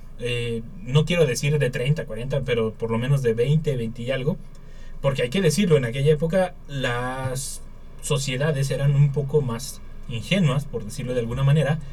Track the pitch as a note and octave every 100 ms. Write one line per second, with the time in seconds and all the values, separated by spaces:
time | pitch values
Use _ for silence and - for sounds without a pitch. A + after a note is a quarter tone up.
0 | - - A#2+ A#2+ A#2+ A2+ A2+ - B2 C#3+
1 | D#3 F3 D3 D#3 C#3+ D3+ - - B2+ D#3+
2 | D#3+ A2 B2 C#3 C3+ A#2 A2 - A2+ A2+
3 | B2+ C#3 A#2+ A2 B2 D#3 D#3 B2+ A2+ A2+
4 | A#2 C3+ C#3+ G3 - - - - - -
5 | C#3 C3+ A#2+ F#3+ E3+ C#3+ G3 D3 A#2 A#2
6 | D3 D3+ E3 F#3+ F3+ - - C#3+ B2+ A#2+
7 | B2 C3 C3 C3 - - - - - -
8 | - C#3+ - B2+ D#3 C#3 C#3 A#2+ C#3 C#3+
9 | D3 C#3 C#3 D3+ B2+ A#2 - - - -
10 | - A2+ - F#3+ D#3 B2 - A#2 G#2 -
11 | B2 B2+ A#2 B2+ C#3 D#3 C3+ E3 -